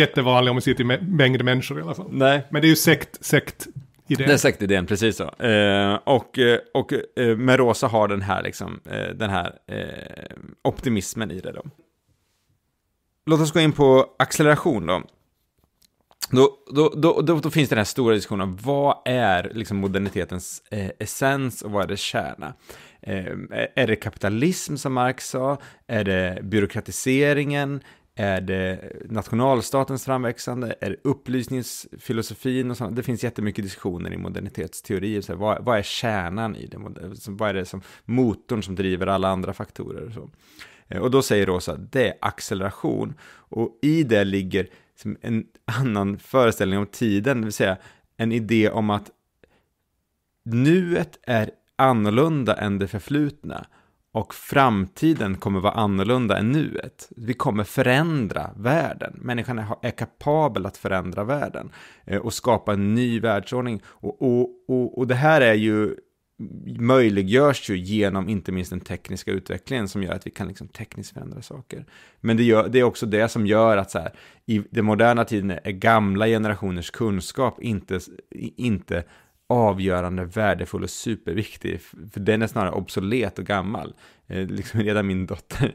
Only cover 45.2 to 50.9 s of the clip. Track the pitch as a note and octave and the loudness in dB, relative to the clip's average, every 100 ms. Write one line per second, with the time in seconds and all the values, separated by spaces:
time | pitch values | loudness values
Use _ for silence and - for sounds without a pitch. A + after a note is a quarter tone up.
45.2 | - A2+ - _ - A2+ C3+ G#2 G2 G2+ | -4 -6 -6 _ -8 -4 -2 0 0 -4
46.2 | - C3 A#2+ G#2 F#2+ G2 G2+ - A#2 G2+ | -2 2 2 2 0 0 -4 -2 0 0
47.2 | A2 C3 A2 G#2 G#2+ F#2 - _ _ _ | 0 0 -2 0 0 0 -8 _ _ _
48.2 | A2+ A#2 G#2+ A2+ G#2+ A2 G#2+ G#2 G2+ _ | -2 -2 2 4 4 2 0 0 -4 _
49.2 | _ _ _ _ _ _ _ _ _ _ | _ _ _ _ _ _ _ _ _ _
50.2 | _ _ - A#2 C#3 F3+ F3 | _ _ -4 2 4 4 4